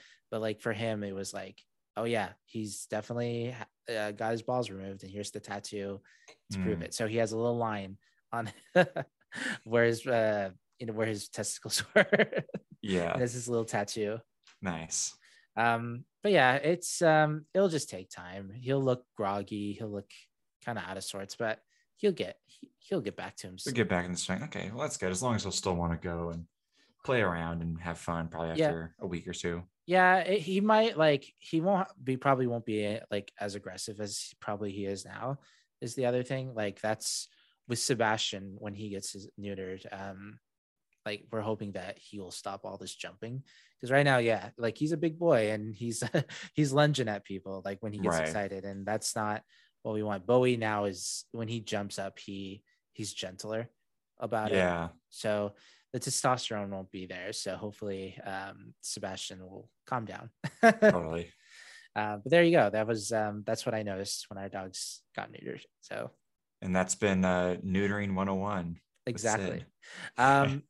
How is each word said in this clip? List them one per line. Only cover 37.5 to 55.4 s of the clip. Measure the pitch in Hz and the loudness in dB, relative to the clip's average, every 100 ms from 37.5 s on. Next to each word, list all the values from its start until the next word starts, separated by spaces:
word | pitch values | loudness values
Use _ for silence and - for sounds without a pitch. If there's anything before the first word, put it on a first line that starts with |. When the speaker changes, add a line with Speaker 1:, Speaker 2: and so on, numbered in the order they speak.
| _ - | _ -6
Speaker 1:
with | 120 | -4
Sebastian | - 117 110 110 - 98 98 98 | 0 2 2 2 -2 -6 -10 -10
when | 104 101 | -10 -8
he | 107 | -8
gets | 98 - | -8 -8
his | 98 101 - | -10 -14 -12
neutered. | 101 95 92 95 - | -8 -8 -8 -10 -10
Um, | 98 98 95 101 113 _ _ _ _ _ _ 107 | -10 -10 -10 -14 -16 _ _ _ _ _ _ -8
like, | 104 - | -8 -6
we're | 113 107 | -4 -2
hoping | 107 104 | -2 -4
that | 95 92 - | -8 -10 -12
he | - 101 | -14 -12
will | 92 | -12
stop | - 101 98 98 | -10 -8 -8 -8
all | 98 | -10
this | 95 - | -10 -10
jumping. | 87 95 113 131 - - _ _ | -12 -10 -10 -10 -10 -18 _ _
'Cause | 123 | 2
right | 135 143 | 4 6
now, | 127 | 6
yeah, | 117 113 113 - | 4 2 -2 -4
like, | 117 - | -2 0
he's | 151 | 0
a | 165 165 | 0 0
big | 160 | 2
boy | 170 127 107 | 4 6 6
and | 107 107 104 | 2 -4 -6
he's, | 117 110 | -6 -4
<laughs> | 123 165 - - 185 - | 0 2 0 -4 -4 2
he's | 147 | 4
lunging | 135 147 135 113 | 6 6 4 0
at | 101 - | -2 -6
people, | 98 98 98 95 | -8 -8 -8 -6
like, | 98 | -6
when | 110 | -6
he | 104 | -2
gets | 90 82 | 2 2
Speaker 2:
Right. | |
Speaker 1:
excited, | 78 104 98 95 98 | 2 0 -4 -6 -8
and | 98 98 | -6 -2
that's | 107 - 117 | -2 -2 -2
not | 107 107 - _ _ _ | -2 -4 -8 _ _ _
what | 117 107 | -4 -2
we | |
want. | 107 101 95 | -2 -2 4
Bowie | 123 127 120 | 6 6 4
now | 110 107 101 | 2 0 0
is, | 90 - - - | -2 -6 -8 -8
when | 117 113 | -8 -4
he | 117 | -6
jumps | 104 107 101 - | -4 -4 -4 -6
up, | 98 - | -8 -10
he, | - 98 98 101 _ _ _ | -12 -10 -10 -12 _ _ _
he's | - 104 | -10 -8
gentler | - 95 95 107 110 117 _ _ _ _ - | -8 -10 -10 -6 -6 -6 _ _ _ _ -10
about | 117 110 107 | -4 0 2
it. | 98 90 | 4 4
Speaker 2:
Yeah. | 87 85 - _ | 2 -4 -8 _
Speaker 1:
So | - 110 104 | -6 -2 0